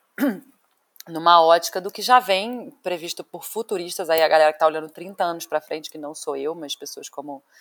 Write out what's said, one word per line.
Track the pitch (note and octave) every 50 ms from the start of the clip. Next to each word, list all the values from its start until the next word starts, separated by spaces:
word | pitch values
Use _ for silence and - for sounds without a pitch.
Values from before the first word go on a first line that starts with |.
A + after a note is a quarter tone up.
| _ _ _ -
<clears throat> | B3 C#4+ G#3 F3+ - _ _ _ _ _ _ _ _ _ _ - - -
numa | E3 D#3+ E3 E3+ F3 E3+ E3
ótica | E3 E3 E3+ E3 - - F#3+
do | F3+ G3+
que | - -
já | G3+ F#3+ B3 B3+
vem | - - G3 F#3+ G3 A3+ B3 B3 G#3 - - _ -
previsto | F#3 F3+ E3+ D#3 E3+ - - F3+
por | _ - F3 -
futuristas, | - - G#3+ A3+ - G#3+ F#3 F3 F3 F3 - F#3 D#3
aí | E3 E3 D#3+
a | D3+
galera | D3+ D#3 D#3 D3+ D#3
que | -
tá | D#3+
olhando | D#3 D3+ D#3 D#3 D#3+
trinta | - - F3 F#3 G3+ - F#3+
anos | E3+ E3+ E3+ -
pra | - - D#3
frente, | - - D#3 D#3 D#3 -
que | - D#3+
não | D3 C#3+ D#3
sou | - - - C#3+
eu, | C#3 C#3 D3 E3
mas | F3 D#3+ C#3+ -
pessoas | - C#3+ C#3+ - - C#3+ -
como | - - C#3+ D3 C#3+ C3+ _ _ _ _